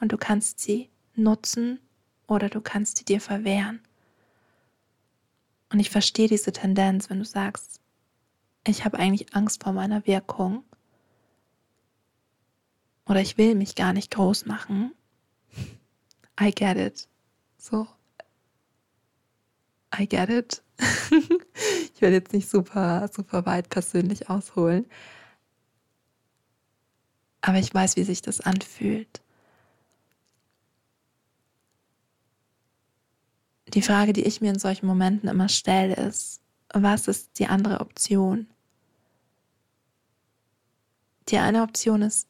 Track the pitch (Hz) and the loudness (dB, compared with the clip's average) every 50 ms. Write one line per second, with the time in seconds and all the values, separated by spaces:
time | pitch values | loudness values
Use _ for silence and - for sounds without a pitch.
0 | - 214 220 208 - - 214 208 214 - - - - - 208 233 254 - _ _ | -2 -2 -2 -2 -2 0 0 0 0 -2 -6 -6 -4 -4 -4 -4 -4 -8 _ _
1 | _ _ _ - 220 214 214 214 - - - 240 233 240 247 262 _ _ _ _ | _ _ _ 2 2 4 2 2 0 -4 -4 -4 -4 -4 -6 -8 _ _ _ _
2 | _ _ _ _ _ - 220 208 202 202 - 214 214 - - 202 214 - - - | _ _ _ _ _ -2 -2 0 0 -2 -4 -6 -8 -6 -4 -4 -4 -4 -4 -6
3 | - - 196 202 - - 202 202 214 208 196 202 202 208 220 226 - _ _ _ | -2 -2 -2 -2 -2 -4 -6 -4 -2 -2 -2 -2 -2 -4 -6 -10 -14 _ _ _
4 | _ _ _ _ _ _ _ _ _ _ _ _ _ _ _ _ _ _ _ _ | _ _ _ _ _ _ _ _ _ _ _ _ _ _ _ _ _ _ _ _
5 | _ _ _ _ _ _ _ _ _ _ _ _ _ _ - 208 208 - - 214 | _ _ _ _ _ _ _ _ _ _ _ _ _ _ 0 0 2 2 2 0
6 | 202 - - - 220 220 214 208 - - 190 - - 190 190 196 196 190 190 190 | 0 0 2 2 4 4 4 2 0 -2 -4 -2 -2 0 2 4 4 2 2 0
7 | 202 - 196 190 208 220 - 202 196 202 208 - - - - - _ _ _ _ | -2 -4 -6 -6 -6 -6 -4 -4 -4 -4 -6 -10 -14 -18 -20 -20 _ _ _ _
8 | _ _ _ _ _ _ _ _ _ _ _ _ - - 208 - - 214 202 - | _ _ _ _ _ _ _ _ _ _ _ _ -2 0 0 0 -2 -4 -2 0
9 | 170 190 196 202 - - - 202 202 214 - - - 196 190 190 190 196 208 208 | 0 2 2 0 -2 -4 -2 -2 -2 -2 -2 -4 -6 -4 -4 -4 -2 -2 -2 -2
10 | 208 - 196 190 196 - - - 196 185 196 240 - _ _ _ _ _ _ _ | 0 0 0 0 -2 -4 -6 -4 -2 -2 -4 -6 -8 _ _ _ _ _ _ _
11 | _ _ _ _ _ _ _ _ _ _ _ _ _ _ _ _ _ _ _ _ | _ _ _ _ _ _ _ _ _ _ _ _ _ _ _ _ _ _ _ _
12 | _ _ _ _ _ _ _ _ _ _ _ _ _ _ _ _ _ _ _ _ | _ _ _ _ _ _ _ _ _ _ _ _ _ _ _ _ _ _ _ _
13 | _ - 202 196 190 196 - - 214 226 226 202 196 202 - - 185 185 180 196 | _ 0 0 0 0 0 2 4 4 4 4 2 0 -2 -2 -2 0 0 0 0
14 | 202 - - 220 196 180 208 - - 220 214 214 - - 208 196 214 247 330 - | -2 -4 -2 0 2 2 2 0 -2 -6 -8 -8 -6 -4 -4 -4 -4 -4 -6 -12
15 | _ _ _ _ _ _ _ _ _ _ - - - - - - _ _ _ _ | _ _ _ _ _ _ _ _ _ _ -14 -14 -14 -14 -14 -18 _ _ _ _
16 | _ _ _ _ _ _ _ - 208 208 202 - 208 196 185 - 185 202 - - | _ _ _ _ _ _ _ 0 0 0 2 2 0 0 0 0 -2 -4 -6 -8
17 | - - _ _ _ _ _ _ _ _ _ _ - - - 214 220 220 - _ | -16 -20 _ _ _ _ _ _ _ _ _ _ -10 -6 -6 -6 -6 -6 -12 _
18 | _ _ _ - - _ _ _ _ _ _ _ _ _ _ _ _ _ _ _ | _ _ _ -20 -20 _ _ _ _ _ _ _ _ _ _ _ _ _ _ _
19 | _ _ _ _ _ _ _ _ _ _ _ _ _ _ _ _ _ _ - - | _ _ _ _ _ _ _ _ _ _ _ _ _ _ _ _ _ _ -6 -4
20 | 196 202 - 190 185 190 233 240 240 - - - _ _ _ - - - - - | -2 -2 0 0 0 0 0 -2 -2 -4 -8 -12 _ _ _ -4 -2 -2 -2 -2
21 | - - 294 320 311 - 330 359 - - _ - 440 427 403 349 320 - - - | 0 4 4 4 4 4 2 0 -2 -4 _ -6 -2 -2 0 -2 -2 -6 -2 2
22 | - 185 180 190 185 - - 202 196 - - 202 180 - - 208 190 175 170 180 | 4 4 4 4 2 0 -2 -4 -2 0 0 0 0 0 -2 -2 0 0 0 -2
23 | 202 208 - - 196 - - 185 180 185 180 175 175 - - 185 175 - - 180 | -2 -4 -8 -10 -10 -6 -4 -4 -2 -2 -2 -2 -4 -4 -4 -6 -4 -2 0 0
24 | 175 180 208 208 - - 185 202 196 - - - 170 170 170 180 240 - - - | 0 0 -2 -4 -4 -4 -4 -4 -4 -4 -2 0 2 2 2 2 0 -4 -8 -20
25 | - - - - - - _ _ _ _ _ _ _ _ _ _ _ _ _ _ | -20 -20 -20 -20 -20 -20 _ _ _ _ _ _ _ _ _ _ _ _ _ _
26 | _ _ _ _ _ _ _ _ _ _ _ _ _ _ _ _ _ _ _ _ | _ _ _ _ _ _ _ _ _ _ _ _ _ _ _ _ _ _ _ _
27 | _ _ _ _ _ _ _ _ - 190 190 190 196 - - 196 185 190 - - | _ _ _ _ _ _ _ _ 0 2 2 2 2 2 0 2 2 2 2 0
28 | 180 196 180 - - - - - - - 185 196 196 - - - 226 202 214 220 | 0 -2 -2 -4 -4 -6 -6 -4 -2 -2 -2 -2 -2 -6 -10 -6 -4 -4 -2 -4
29 | 220 - - - _ _ _ _ _ _ _ _ _ _ _ _ _ _ _ _ | -6 -10 -18 -20 _ _ _ _ _ _ _ _ _ _ _ _ _ _ _ _
30 | _ _ _ _ _ _ _ _ _ _ _ _ _ _ _ _ _ _ _ _ | _ _ _ _ _ _ _ _ _ _ _ _ _ _ _ _ _ _ _ _
31 | _ _ _ _ _ _ _ _ _ _ _ _ _ _ _ _ _ _ _ _ | _ _ _ _ _ _ _ _ _ _ _ _ _ _ _ _ _ _ _ _
32 | _ _ _ _ _ _ _ _ _ _ _ _ _ _ _ _ _ _ _ _ | _ _ _ _ _ _ _ _ _ _ _ _ _ _ _ _ _ _ _ _
33 | _ _ _ _ _ _ _ _ _ _ _ _ _ - - 208 196 - 208 202 | _ _ _ _ _ _ _ _ _ _ _ _ _ -2 0 2 4 4 4 4
34 | 208 208 208 202 - - 214 - 220 208 196 196 - 196 190 190 - 190 185 185 | 4 4 2 2 0 0 0 0 0 -2 0 0 -2 -2 -4 -2 0 0 2 2
35 | 185 185 196 208 208 190 - 185 185 196 - - - - 185 190 190 190 190 - | 2 2 2 0 -2 0 0 2 2 2 0 0 0 2 2 2 2 2 0 -2
36 | - 202 214 - - - - - _ _ _ _ _ - - 208 196 202 208 214 | -2 -4 -4 -6 -10 -12 -14 -18 _ _ _ _ _ -4 0 2 4 4 4 2
37 | - - 196 - - - - - 202 - - 190 196 208 202 - - - - - | 0 -2 -4 -4 -6 -10 -6 -4 -2 0 2 2 2 0 -2 -4 -6 -8 -6 -6
38 | - - 208 196 190 190 190 220 220 - _ _ _ _ _ _ _ _ _ _ | -2 0 2 2 2 2 0 -2 -4 -8 _ _ _ _ _ _ _ _ _ _
39 | _ _ _ _ _ _ _ _ _ _ _ _ _ _ _ _ _ _ _ _ | _ _ _ _ _ _ _ _ _ _ _ _ _ _ _ _ _ _ _ _
40 | _ _ _ _ _ _ _ _ _ _ _ _ _ _ _ _ _ _ _ _ | _ _ _ _ _ _ _ _ _ _ _ _ _ _ _ _ _ _ _ _
41 | _ _ _ _ _ - - 202 - - 202 226 226 220 226 - - 233 220 214 | _ _ _ _ _ -2 0 2 2 2 2 2 0 0 -4 -2 0 0 2 2
42 | 208 214 - - - - | 2 0 -2 -4 -6 -6